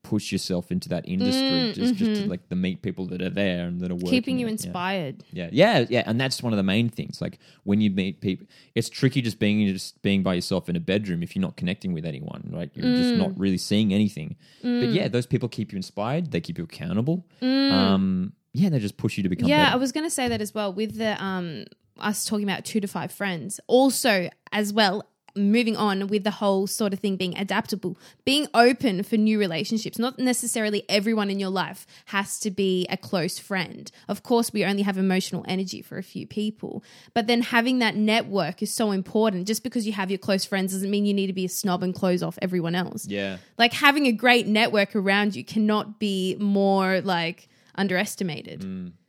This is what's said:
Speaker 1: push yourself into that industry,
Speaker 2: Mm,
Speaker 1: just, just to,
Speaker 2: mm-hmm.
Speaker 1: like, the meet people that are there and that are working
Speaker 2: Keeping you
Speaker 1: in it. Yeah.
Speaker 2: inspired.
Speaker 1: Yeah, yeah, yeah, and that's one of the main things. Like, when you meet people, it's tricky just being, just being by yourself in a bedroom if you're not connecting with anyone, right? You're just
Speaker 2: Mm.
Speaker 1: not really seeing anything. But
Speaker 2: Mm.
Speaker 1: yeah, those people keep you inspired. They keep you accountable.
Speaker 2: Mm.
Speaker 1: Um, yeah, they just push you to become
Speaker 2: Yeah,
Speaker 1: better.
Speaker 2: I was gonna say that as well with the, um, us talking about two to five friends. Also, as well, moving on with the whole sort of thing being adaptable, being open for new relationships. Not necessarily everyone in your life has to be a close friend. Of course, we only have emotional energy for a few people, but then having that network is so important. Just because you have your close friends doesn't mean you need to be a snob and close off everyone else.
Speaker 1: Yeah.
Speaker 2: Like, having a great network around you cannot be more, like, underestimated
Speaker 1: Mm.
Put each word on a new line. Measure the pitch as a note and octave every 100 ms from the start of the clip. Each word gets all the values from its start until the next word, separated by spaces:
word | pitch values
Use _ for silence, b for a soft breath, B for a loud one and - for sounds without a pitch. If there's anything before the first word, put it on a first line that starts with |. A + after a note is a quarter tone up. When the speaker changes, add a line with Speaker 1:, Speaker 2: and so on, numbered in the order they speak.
Speaker 1:
push | - G#2+ -
yourself | F#2+ - F2+ -
into | F2+ -
that | F2+ -
industry, | F#3 B3 C4
Speaker 2:
Mm, | C4+ C4 A#3+
Speaker 1:
just, | - B3 G3+
just | A3 G#3+
to, |
Speaker 2:
mm-hmm. | G3+
Speaker 1:
like, | F3 _
the | -
meet | F#2 F#2
people | G2 F2+ F#2
that | F2+
are | F#2
there | F#2+ G2+ F2 F2
and | F2
that | F2+
are | F2
working | F2+
Speaker 2:
Keeping | B3+ A#3+ B3+
you | A#3
Speaker 1:
in |
it. | G#3+
Yeah. | F3+
Speaker 2:
inspired. | F3+ F3+ F#3+ C#3+ - -
Speaker 1:
Yeah, | - E2+
yeah, | G#2+ G#3 F3+ A2+
yeah, | A#2 -
and | A#2
that's | C3 -
one | B2
of | G#2
the |
main | F#2+ G2+ A#2
things. | - C#2+ -
Like, | - - b b
when | - G#2
you | G#2+
meet | F#2+ F#2+ E2+
people, | G2+ F#2 - b b A#2
it's | -
tricky | - C3+ C3+
just | A#2 -
being, | G#2 G#2 G2+
just | F#2 - _
being | G2+ G2
by | F#2+ F2+
yourself | - F#2 -
in | F2
a |
bedroom | E2 G2+ G2+ E2+
if | E2+ F#2+
you're |
not | F#2 -
connecting | F2+ F#2+ F#2+
with | E2 E2
anyone, | C#2 - - -
right? | E2 - -
You're | B3 B3
just | B3 A#3
Speaker 2:
Mm. |
Speaker 1:
not | F#3+ F#3+
really | G2 F2+
seeing | - G#2 G#2+ G2
anything. | G#2 - D2+ - b b
But | B3
Speaker 2:
Mm. | A#3+ A#3+
Speaker 1:
yeah, | F#3+ G#3
those | B2 B2
people | C3 A#2+
keep | - G#2+
you | G2
inspired. | F#2 - G#2+ D3+ E3
They | F2
keep | E2+ E2+
you | E2+
accountable. | - E2+ F#2+ C3 F3+ - _
Speaker 2:
Mm. | B3+ C4+ C#4
Speaker 1:
Um, | F#3+ G2 F#3+ F#3+ F#3 F#3 - _
yeah, | B2 F#3+
they | C#3+
just | G2+ -
push | A2+ -
you |
to | F#2+
become | F2+ A#3+
Speaker 2:
Yeah, | D4+ C#4+
Speaker 1:
better. |
Speaker 2:
I | B3+
was | C4
gonna | D#4 D#4+
say | D#4 B3
that | A3+
as | G#3
well | A3 G3+
with | F#3 G#3+ G#3+
the, | A3 G#3
um, | F#3+ F#3 F3 C3+ - - _ -
us | G#3 G#3 -
talking | G#3+
about | G3+ F#3
two | - A3
to | G3
five | F3+ D#3
friends. | - G3+ E3+ F3+ - -
Also, | B3 C4+ A3 C4 G3 F3 - -
as | G#3 G#3
well, | G#3 G3+ G3 - _ - -
moving | G3+ A3+ A3+ G#3+
on | G#3 F#3+ G3
with | G#3
the | G#3
whole | G#3 G3+ F#3+ G3
sort | - G#3+
of | G3
thing | G3+ F#3
being | F#3 -
adaptable, | G3 G3 - G3+ - - B B
being | - C#4 C#4+
open | A3+ A#3+ C4 C4+ F3+
for | G3+ A3
new | G#3+ G#3+
relationships. | G3 D#3+ - A3 - -
Not | B3 C4+
necessarily | B3+ B3 A#3+ A#3 G#3+ G3+ -
everyone | G3+ G#3 A3 G3+
in | G3
your | G3
life | F#3+ D3+ F#3 - B -
has | G3 G3 -
to | G#3+
be | F#3+ G3 F#3 F3+
a | F#3
close | - F#3+ D#3+ -
friend. | - F#3+ E3 - - B B
Of | G3+
course, | - A#3 A#3
we | G#3+
only | F#3 G3+
have | G3+ F#3+
emotional | F#3+ F#3 - F#3 -
energy | F#3 F#3+ -
for | - -
a |
few | F#3 - -
people, | - G#3+ G#3+ - - B B B
but | - A3
then | A#3+
having | A#3+ A#3+ A#3 B3+
that | A3+ G3+
network | G#3+ A3+ - G3 D#3 F3+
is | G#3
so | - A3
important. | F#3+ F#3 G#3+ A3 F#3 F#3+
Just | A3
because | B3+ B3 G#3+
you |
have | G#3 F#3+
your | F#3+
close | - G3 -
friends | G3 F#3+
doesn't | F#3+ G3
mean | G#3 G#3
you |
need | G3+ F#3+
to |
be | F#3+
a | F3+
snob | - G3+ F3+
and | F#3
close | F3+ F#3+ F3+
off | E3+ -
everyone | F#3 F3+ E3
else. | F3+ F3 A3 -
Speaker 1:
Yeah. | - G2 F#2 B -
Speaker 2:
Like, | A#3+
having | - C#4+ C#4 C#4
a |
great | A3 B3 A#3+ G#3
network | G#3+ A#3 G#3 G3+ A3
around | F#3+ G3 G#3 F#3+
you |
cannot | - A3+ G#3+ G#3+ G#3 G#3
be | G#3 F#3+ F#3 -
more, | G3+ G3 G3 G3 F#3 F#3
like, | F#3+ F3 E3 F3+ _ b b -
underestimated | G3 F3+ G3+ - F#3+ D3 - -
Speaker 1:
Mm. | - F#3+ F2+ E2+